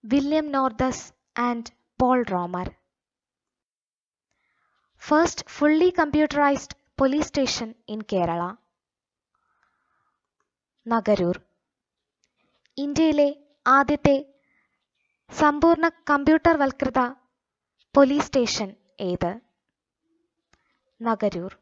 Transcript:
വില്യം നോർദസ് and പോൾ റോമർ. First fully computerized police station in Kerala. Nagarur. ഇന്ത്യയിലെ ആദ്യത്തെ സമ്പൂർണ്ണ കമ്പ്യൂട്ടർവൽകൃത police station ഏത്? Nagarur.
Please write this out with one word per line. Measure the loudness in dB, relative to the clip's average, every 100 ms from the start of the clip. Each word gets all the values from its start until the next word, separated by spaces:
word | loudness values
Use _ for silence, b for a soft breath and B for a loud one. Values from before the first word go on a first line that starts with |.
| 0
വില്യം | 0 2 -2 -2
നോർദസ് | -2 -2 -2 -4 -4 -14 _ _ -4 -4
and | -4 -10 _ _ -2
പോൾ | 2 2 0
റോമർ. | -4 -4 -8 -10 -14 _ _ _ _ _ _ _ _ _ _ _ _ _ _ _ _ _ _ _ _ _ _ 0
First | 2 2 -2 -14
fully | -2 2 4 2 2
computerized | 0 2 0 2 0 0 -6 -20 _ -2
police | 0 0 -2
station | -2 -2 -4 -10 -14 -14
in | -12 -4
Kerala. | -2 -2 -2 -6 -10 _ _ _ _ _ _ _ _ _ _ _ _ _ _ _ _ _ _ _ _ _ _ -4
Nagarur. | -2 0 0 0 -4 _ _ _ _ _ _ _ _ _ _ _ _ _ -8
ഇന്ത്യയിലെ | -6 0 2 4 2 0 _ _ 2 4
ആദ്യത്തെ | 4 0 0 -2 -4 _ _ _ _ _ _ _ _ _ _ 0
സമ്പൂർണ്ണ | 0 4 2 4 0 _ -2
കമ്പ്യൂട്ടർവൽകൃത | 0 4 2 2 2 0 -2 -4 -2 -4 -6 _ _ _ _ _ _ _ 4
police | 4 2 0
station | -2 -2 -4 -8 -12 _ _ -6
ഏത്? | -4 -4 -6 _ _ _ _ _ _ _ _ _ _ _ _ _ _ _ _ -6
Nagarur. | -2 -4 -4 -10 -16